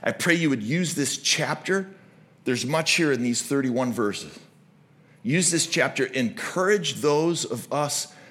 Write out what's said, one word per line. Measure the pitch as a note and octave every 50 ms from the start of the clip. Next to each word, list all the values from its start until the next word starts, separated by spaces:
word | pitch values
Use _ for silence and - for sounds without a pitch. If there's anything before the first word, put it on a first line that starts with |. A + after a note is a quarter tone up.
I | - - A#2
pray | - - F3+ E3+
you | E3+ E3 D3+
would | C3+ A#2+ G#2
use | G#2+ D3 F3 F#3 D#3 -
this | C#3+ C#3 A#2+ - -
chapter. | - - - - D3+ B2+ D#3 - - - F#3 G3 F#3+ F#3+ - - - - - - - _ _ _ _
There's | C3 B2 A#2 -
much | B2+ D3+ D#3+ D#3+ - -
here | - E3 D3+
in | C3+ A#2
these | A#2+ B2 A#2 - -
thirty-one | - C#3+ C#3 C3+ C3 A#2+ B2 C3 B2 A2+
verses. | A2 A2 G#2 G2 - - D2+ - - - - _ _ - _ _ _ _ _ _ _ - _ - -
Use | - A2 C#3+ F3+ F3+ -
this | D#3+ D#3+ -
chapter, | - - E3 B2+ C3+ - - C3
encourage | - - C3 B2 A2 G2 - - - - E3+ F#3 F#3+ G#3 G#3 E3+ D3+ C3+ G#2
those | A#2 D3+ D3 D3+ D#3+ E3+ E3+ - -
of | - B2 A#2 F#2+ -
us | B2+ C#3+ D3 C#3+ - - - - - - - -